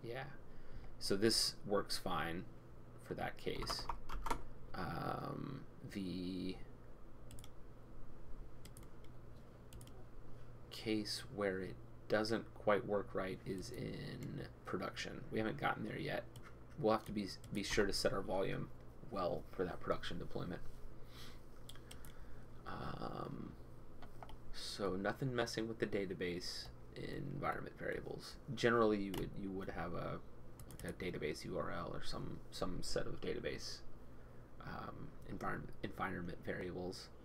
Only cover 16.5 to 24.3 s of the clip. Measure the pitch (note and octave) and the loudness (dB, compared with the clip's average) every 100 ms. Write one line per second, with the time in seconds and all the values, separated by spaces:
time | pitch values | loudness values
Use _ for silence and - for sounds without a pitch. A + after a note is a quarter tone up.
16.5 | - - - A2 A2 - G#2 F#2+ - - | -10 -10 2 6 6 4 0 0 -4 -2
17.5 | G2+ G2 - G2+ F#2 G2 G2 G2 F#2+ G2 | 0 4 6 6 6 4 4 2 4 4
18.5 | G2 - - - - - G2 F2+ - - | 2 -2 -6 -10 -8 -4 2 2 2 -2
19.5 | - F2+ - - F2 - E2+ - - F2+ | 0 2 2 2 2 2 0 0 0 0
20.5 | E2+ - - - - - - - - - | 0 0 0 -4 -4 -6 -6 -6 -6 -8
21.5 | - - - - - - - - - - | -8 -6 -6 -6 -8 -6 -6 -4 -4 -4
22.5 | - - - - - - - - - - | -6 -4 -4 -2 -2 -2 -2 -4 -4 -6
23.5 | - - - - - - - - | -8 -10 -8 -8 -6 -6 -6 -6